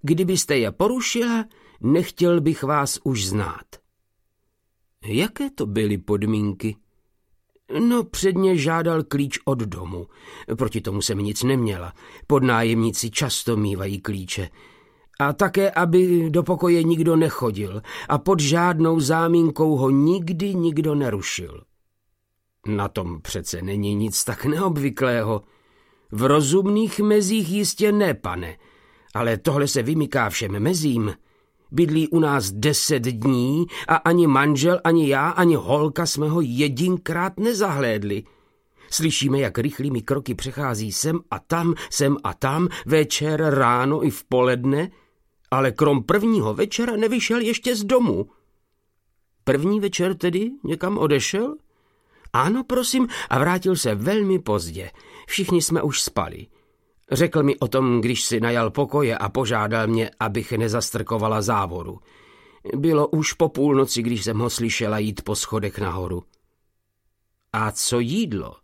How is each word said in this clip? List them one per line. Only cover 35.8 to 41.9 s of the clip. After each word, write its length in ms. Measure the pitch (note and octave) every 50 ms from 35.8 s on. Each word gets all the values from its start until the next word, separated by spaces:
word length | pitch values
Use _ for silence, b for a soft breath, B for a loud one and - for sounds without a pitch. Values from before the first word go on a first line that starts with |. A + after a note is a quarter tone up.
| D3+ D#3 C#3 - E3+
jsme 240 | - - C#3+ D3+ D3+
ho 120 | D#3 E3+
jedinkrát 960 | D#3+ B2 A#2+ B2 D3 D3 C3+ A#2+ F3 F3+ F#3 F3 - - E3 E3+ F3+ F#3+ F#3 -
nezahlédli. 840 | G#3 A#3 A#3+ F#3+ G#3 F#3+ D3+ C#3 C3+ A#2+ A2 G#2 G2+ G#2 G2+ G#2+ - b b b b b b b _ _ b b b b
Slyšíme, 480 | - - D#3+ D#3+ - - C#3 C#3 C3 C#3
jak 180 | C3+ G#2 -
rychlými 440 | - A2+ D3+ - - C3 C#3+ C3 A#2
kroky 340 | A2 - C3+ C#3 B2 - A#2
přechází 560 | - - C3+ B2 C#3 D3 C3 A#2+ G#2 A2 G#2+
sem 280 | G2 - - D#3 D#3+ E3+ - _
a 80 | - F#2+
tam, 340 | _ _ E3+ E3+ E3+ E3+ E3 B B
sem 280 | B